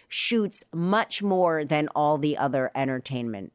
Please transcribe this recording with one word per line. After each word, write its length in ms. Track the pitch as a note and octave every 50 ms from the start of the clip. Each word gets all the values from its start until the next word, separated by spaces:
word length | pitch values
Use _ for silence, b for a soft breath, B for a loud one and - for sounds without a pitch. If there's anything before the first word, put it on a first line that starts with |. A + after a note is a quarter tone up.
| b b
shoots 560 | - - - - A#3+ A3+ G#3 F#3 - - - - -
much 480 | E3 E3+ F#3 G3+ A3+ - - - - G3+
more 420 | G3+ F#3+ F#3 F3+ E3+ D#3+ D#3 D3+
than 240 | C#3+ D#3 D3+ D3+ - -
all 240 | - D3+ D3 D#3 C#3+
the 180 | D3 D3 C#3+ -
other 320 | C#3 C#3 C3 C3+ C3 B2 -
entertainment 800 | C3+ C3+ C3+ C3 B2+ - - C3 B2 A#2+ A#2 G#2+ G2 F#2+ -